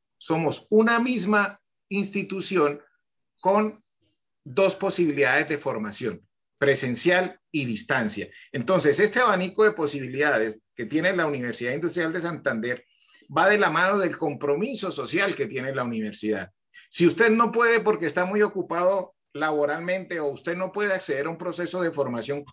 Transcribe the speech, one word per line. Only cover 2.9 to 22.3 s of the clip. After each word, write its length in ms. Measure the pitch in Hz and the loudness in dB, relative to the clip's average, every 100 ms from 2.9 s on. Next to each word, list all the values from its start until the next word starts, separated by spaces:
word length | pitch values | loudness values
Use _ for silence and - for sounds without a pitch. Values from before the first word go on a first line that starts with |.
| _ _ _ _ _ | _ _ _ _ _
con 380 | 185 208 214 - _ _ _ _ _ _ | 2 2 0 -6 _ _ _ _ _ _
dos 320 | 147 131 190 190 | -6 2 2 2
posibilidades 720 | 190 175 165 139 131 139 151 | -4 0 0 2 2 2 0
de 100 | 147 | -4
formación, 640 | 139 117 107 104 120 92 _ _ _ - | -4 -6 -6 -6 -8 -8 _ _ _ 0
presencial 800 | 139 131 127 117 170 180 185 - _ | 2 2 0 0 2 2 0 -6 _
y 140 | 151 123 | -6 -4
distancia. 600 | 104 - 131 107 101 - - - | -4 -2 0 0 -4 -10 -14 -12
Entonces, 480 | - 120 185 151 139 | -8 0 2 4 4
este 200 | 208 240 | 2 4
abanico 440 | 240 185 185 196 | 2 2 0 2
de 80 | 214 | 2
posibilidades 880 | 208 147 143 127 131 147 120 110 107 _ - | 2 -4 -4 -6 0 2 2 0 -4 _ -12
que 100 | 110 | -4
tiene 300 | 156 180 185 | 0 0 0
la 100 | 156 | 0
Universidad 480 | 139 120 113 120 | -2 -4 -4 -4
Industrial 380 | 143 165 175 160 | -4 -4 -2 -4
de 60 | 170 | -4
Santander 640 | 170 147 - 113 123 - _ _ _ _ - 147 | -6 -4 -4 -2 -4 -6 _ _ _ _ -4 2
va 140 | 190 | 4
de 80 | 208 | 6
la 120 | 180 | 4
mano 280 | 160 185 202 | 4 2 2
del 180 | 175 - | 0 0
compromiso 760 | 156 135 143 147 240 247 190 | -4 -2 -2 0 -2 -4 -6
social 420 | 135 165 170 196 143 | -6 -4 0 0 -2
que 120 | 117 | -4
tiene 260 | 127 131 | -4 -4
la 100 | 135 | -4
universidad. 680 | 120 113 107 104 107 101 92 _ _ - - | -4 -4 -6 -4 -2 -2 -4 _ _ -20 -8
Si 140 | - 170 | 2 4
usted 220 | - 226 | 6 4
no 240 | 226 226 | 4 2
puede 260 | 233 233 233 | 4 4 4
porque 260 | 214 170 165 | 2 0 0
está 200 | 180 185 | 0 0
muy 160 | 208 | 2
ocupado 720 | 208 190 - 165 180 196 185 _ _ | 0 0 -4 0 2 0 -4 _ _
laboralmente 880 | 139 156 151 143 156 175 185 185 170 | -4 -2 0 0 -2 -4 -4 -4 -4
o 80 | 147 | -4
usted 300 | 123 170 180 | -6 -6 -4
no 160 | 185 | -4
puede 180 | 202 208 | -2 -2
acceder 320 | 185 - 135 160 | -2 -2 -4 -4
a 40 | |
un 80 | 165 | -6
proceso 440 | 175 175 170 180 | -8 -6 -6 -2
de 80 | 170 | -2
formación 540 | 143 131 117 135 | -2 -2 -2 -4